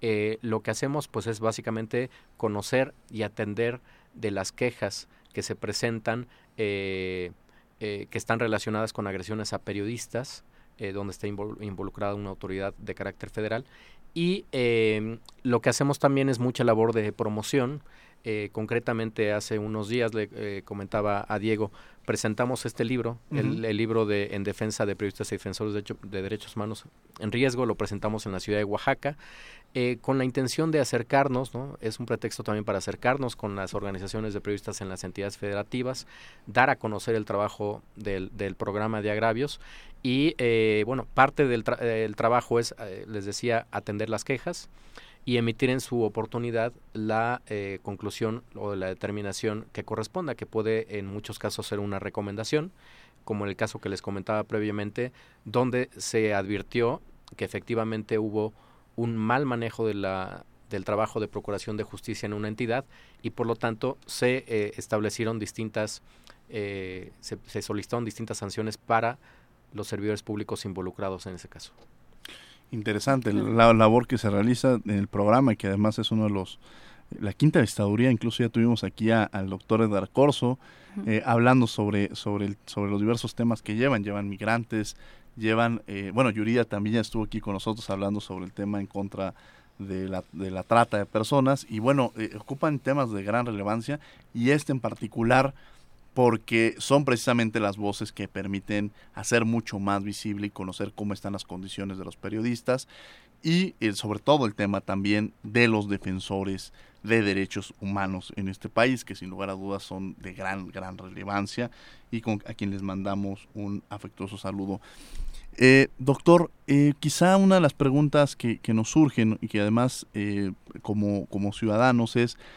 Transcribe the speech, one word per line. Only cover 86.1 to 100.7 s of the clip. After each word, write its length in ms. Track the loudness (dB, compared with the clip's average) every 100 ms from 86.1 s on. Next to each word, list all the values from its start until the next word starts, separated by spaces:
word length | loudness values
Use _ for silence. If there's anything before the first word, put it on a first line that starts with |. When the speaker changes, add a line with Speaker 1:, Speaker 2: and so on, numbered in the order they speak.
Speaker 2:
bueno, 160 | 2 2
Yuridia 340 | 2 2 2
también 300 | 2 0 0
ya 60 | 0
estuvo 220 | 0 -4
aquí 180 | -4 -6
con 100 | -4
nosotros 380 | -4 -4 -4 -4
hablando 320 | -2 -2 -4
sobre 240 | -6 -10 -10
el 60 |
tema 280 | -6 -4 -4
en 60 | -4
contra 480 | -6 -6 -4 -6 -8 -20 -20 _ -14
de 300 | -8 -6 -4
la, 160 | -6 -8
de 180 | -8 -6
la 120 | -4
trata 340 | 2 4 4 0
de 80 |
personas 640 | 0 -2 2 2 4 2 -2
y 100 | -2
bueno, 340 | 2 2 2 -2
eh, 140 | -6 -6
ocupan 400 | -10 -2 -2 0
temas 320 | 0 0 0
de 120 | -2
gran 220 | 0 0
relevancia 560 | 0 -4 -2 -2 -4 -8 -10 -20 -10
y 160 | 0 4
este 240 | 4 2
en 80 | -2
particular 720 | -2 -4 -6 0 4 6 4 -2 -18 -20 -20 -20 -4
porque 640 | 4 6 4 2 4 4 2
son 300 | 4 4 4
precisamente 520 | 2 2 2 2 2
las 200 | 0 0
voces 340 | -2 -4 -8
que 160 | -8 -8
permiten 640 | -6 -4 -4 -2 -2 -2 -8 -18
hacer 320 | -8 2 2 4
mucho 320 | 0 -2 -4
más 260 | 0 0
visible 440 | -2 -6 -6 -4 -6
y 20 |
conocer 420 | -6 -8